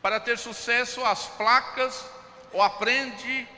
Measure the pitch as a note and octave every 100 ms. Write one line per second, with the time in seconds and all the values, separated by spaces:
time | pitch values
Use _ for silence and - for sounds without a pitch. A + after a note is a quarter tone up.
0 | G3 G#3+ A#3+ A#3 A#3 A3 - A#3 B3 -
1 | A#3+ G3 - - G#3+ B3+ C4 C4+ C4 -
2 | - - - - - G#3+ G3 - G#3+ C4
3 | C4+ G3+ A#3+ C4 A#3+